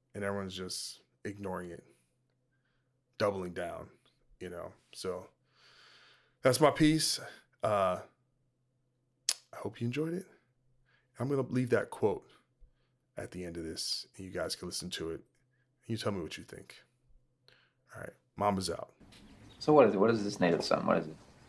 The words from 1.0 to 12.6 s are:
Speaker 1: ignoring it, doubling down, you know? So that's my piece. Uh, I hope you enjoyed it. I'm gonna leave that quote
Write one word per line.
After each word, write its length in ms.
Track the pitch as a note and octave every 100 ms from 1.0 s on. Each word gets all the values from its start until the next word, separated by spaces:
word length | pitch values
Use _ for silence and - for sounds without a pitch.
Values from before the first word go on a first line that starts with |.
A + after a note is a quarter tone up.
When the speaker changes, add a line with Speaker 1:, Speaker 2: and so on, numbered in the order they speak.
| _ _ G#2
Speaker 1:
ignoring 440 | G2+ G2 F#2 F2+
it, 140 | E2+ - _ _ _ _ _ _ _ _ _ _ _ _ -
doubling 340 | G#2 G2 F2+
down, 320 | F2+ E2+ E2 D#2+ _ _ _ _ -
you 100 | A2+
know? 220 | F2 F2+ - _ -
So 320 | F#2+ F2+ F2+ _ _ _ - - - - - _ _ _
that's 180 | C3+ B2+
my 120 | D3
piece. 480 | - D#3 D#3 - - - - _ _
Uh, 360 | - G#2 F#2+ F2+ - _ _ _ _ _ _ _ _ _ _ _ - - _
I 40 | -
hope 220 | G#2 -
you 60 | A#2+
enjoyed 280 | C#3 D#3+ F3+
it. 100 | - _ _ _ _ _ _ _ _ -
I'm 100 | C3
gonna 160 | C#3 B2
leave 200 | B2+ A#2+
that 200 | G#2+ -
quote 340 | - G#2+ F2+ - - _ _